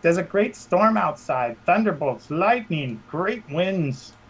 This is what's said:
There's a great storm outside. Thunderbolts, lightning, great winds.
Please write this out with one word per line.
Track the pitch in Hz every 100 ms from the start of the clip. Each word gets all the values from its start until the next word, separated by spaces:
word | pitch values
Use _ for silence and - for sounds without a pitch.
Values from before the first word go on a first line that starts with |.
There's | 170 170
a |
great | 180 196 233
storm | - - 180 214 220
outside. | 175 - - 131 120 117 -
Thunderbolts, | 190 220 156 143 127 -
lightning, | 151 196 247 226 160 135 110 -
great | 151 190 240 208
winds. | 147 185 190 147 135 - -